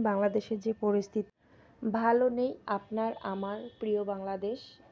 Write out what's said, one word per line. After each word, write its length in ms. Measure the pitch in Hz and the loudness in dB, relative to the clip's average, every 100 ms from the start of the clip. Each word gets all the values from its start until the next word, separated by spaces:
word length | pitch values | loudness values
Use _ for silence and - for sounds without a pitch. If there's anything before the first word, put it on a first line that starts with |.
বাংলাদেশের 560 | 220 196 208 214 - 214 | 2 4 2 2 -2 -4
যে 120 | 220 220 | -2 0
পরিস্থিতি, 500 | 208 202 202 214 202 _ _ - - - | 2 2 0 -4 -4 _ _ -20 -20 -6
ভালো 440 | 220 220 226 240 254 | -2 2 4 6 4
নেই 200 | 240 254 - - | 2 -2 -2 -4
আপনার 420 | 196 - 220 226 - | -4 -2 -2 -2 -4
আমার 360 | 202 196 196 214 240 - | -6 -4 -4 -6 -10 -6
প্রিয় 220 | 220 208 | -2 0
বাংলাদেশ। 540 | 202 196 190 196 202 269 - - - | -2 -4 -6 -4 -4 -6 -10 -20 -18